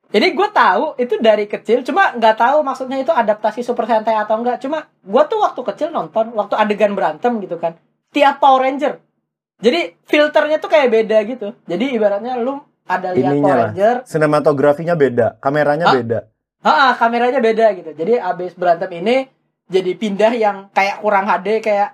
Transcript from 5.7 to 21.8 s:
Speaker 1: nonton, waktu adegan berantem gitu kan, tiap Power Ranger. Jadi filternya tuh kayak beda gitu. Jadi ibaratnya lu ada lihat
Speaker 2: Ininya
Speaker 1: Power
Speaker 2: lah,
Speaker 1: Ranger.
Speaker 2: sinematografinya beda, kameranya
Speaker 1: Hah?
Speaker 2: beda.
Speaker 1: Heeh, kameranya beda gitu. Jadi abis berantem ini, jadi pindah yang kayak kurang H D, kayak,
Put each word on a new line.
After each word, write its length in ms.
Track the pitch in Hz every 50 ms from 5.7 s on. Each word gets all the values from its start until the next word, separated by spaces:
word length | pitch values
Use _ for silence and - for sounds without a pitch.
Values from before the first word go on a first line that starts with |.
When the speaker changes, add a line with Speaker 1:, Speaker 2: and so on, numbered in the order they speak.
| 196 - 294 339
Speaker 1:
nonton, 420 | 320 233 170 160 - 220 226 226
waktu 240 | 247 208 202 202 254
adegan 380 | 233 214 208 208 190 214 202 202
berantem 420 | 196 190 160 151 - - 240 240
gitu 200 | 214 190 170 175
kan, 180 | 165 - 165 170 _ _ _ _ _ _
tiap 320 | _ _ 285 285 269 277 -
Power 240 | - 277 262 262 262
Ranger. 400 | 262 285 269 294 254 - - _ _ _ _ _ _ _ _ _ _ _
Jadi 400 | _ - 233 302 349 311 - - _
filternya 580 | _ _ - 294 294 302 294 311 302 294 311 302
tuh 80 | -
kayak 240 | - 349 311 277 240 220
beda 240 | 226 220 196 220 214 208
gitu. 300 | 208 262 240 202 202 226 _ _
Jadi 260 | - 170 185 247 285 262
ibaratnya 420 | 220 214 202 202 202 220 247 254
lu 200 | 247 226 262 277 285 - _ _ _ _
ada 280 | _ 185 185 180 185
lihat 200 | 185 - 123 139 143
Speaker 2:
Ininya 100 | 143 143
Speaker 1:
Power 100 | 143 139
Speaker 2:
lah, 100 | 123 113 110
Speaker 1:
Ranger. 260 | 107 180 196 226 247 247 -
Speaker 2:
sinematografinya 880 | - - 156 151 151 151 151 139 160 147 131 143 147 143 180 165 165 170
beda, 340 | 156 139 127 120 120 113 - -
kameranya 480 | _ - 139 143 151 147 143 147 151 170
Speaker 1:
Hah? 100 | 196 -
Speaker 2:
beda. 240 | 127 113 113 113 104 - _ _ _ _ _ _ _
Speaker 1:
Heeh, 300 | - 220 294 311 277 254 240
kameranya 440 | - 233 233 233 240 240 247 247 269
beda 260 | 220 226 220 208 226 220 202
gitu. 180 | 180 165 160 147
Jadi 220 | 147 160 202 233
abis 340 | 240 - 185 180 175 180 180 -
berantem 380 | 180 180 180 170 165 190 185 180
ini, 300 | 170 175 220 247 262 269 - _ _ _ _ _ _ _ _ 175
jadi 180 | 190 180 185 175
pindah 400 | 175 233 208 196 185 214 220 240
yang 220 | 233 214 202 196 196 196 -
kayak 320 | _ 202 196 196 - -
kurang 240 | 208 208 208 190 196
H 80 | 214 180 190
D, 80 | 185 196 220 220
kayak, 300 | 220 220 208 202